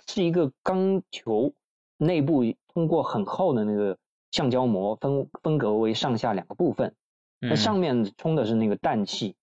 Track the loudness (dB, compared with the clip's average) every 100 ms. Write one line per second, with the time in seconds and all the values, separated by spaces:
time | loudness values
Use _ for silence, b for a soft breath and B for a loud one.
0 | -4 -2 0 2 0 -2 -4 0 2 0
1 | -2 -12 -4 0 0 -4 _ _ _ -2
2 | 0 2 2 2 2 -2 _ -2 0 2
3 | 0 -2 -4 -2 0 0 0 0 0 -4
4 | _ _ _ -2 0 2 2 2 0 -2
5 | -2 -2 -4 -6 -2 0 2 2 2 0
6 | -2 0 0 -2 -6 -2 -2 0 -4 -6
7 | _ _ _ -10 -2 0 2 0 0 0
8 | -2 -4 -2 0 0 0 0 0 -2 -2
9 | -4 -4 -8 -10